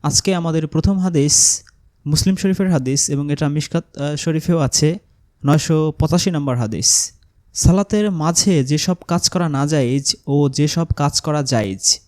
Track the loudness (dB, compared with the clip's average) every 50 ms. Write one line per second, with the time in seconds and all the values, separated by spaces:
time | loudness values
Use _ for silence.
0 | -2 0 0 0 0 0 -2 0 -2 -2 -2 -2 -2 -2 -4 0 0 2 0 2
1 | 0 0 2 2 2 2 2 2 2 2 0 -2 -8 -18 _ _ _ _ _ _
2 | _ -2 -2 0 2 0 0 2 0 0 0 2 0 0 0 0 0 0 -2 -2
3 | -2 -2 -2 -4 -2 -2 -2 -2 0 -2 0 -2 -4 -2 -4 -6 -6 _ _ -8
4 | -6 -6 -6 -4 -2 -2 -2 -2 0 0 0 2 2 0 2 2 2 2 0 -2
5 | _ _ _ _ _ _ _ _ 0 2 2 2 2 2 0 2 2 0 0 0
6 | 0 0 2 0 0 0 -2 -2 -2 -2 -2 -2 -2 -4 -4 -2 0 0 0 0
7 | -2 -4 _ _ _ _ _ _ _ _ _ 2 2 4 4 4 2 0 0 0
8 | 0 0 0 0 -2 0 0 2 2 2 2 2 2 2 0 0 0 -2 -2 -4
9 | -2 -4 -2 -2 -2 -2 -2 0 -2 0 0 0 0 2 2 2 2 2 0 -2
10 | -2 -2 -6 -6 _ -2 0 2 2 2 2 0 0 0 0 -2 -2 -2 -2 0
11 | 0 -2 -2 -2 -4 -2 -2 -2 -2 0 0 0 0 -2 -6 -4 -2 -2 -2 -2
12 | _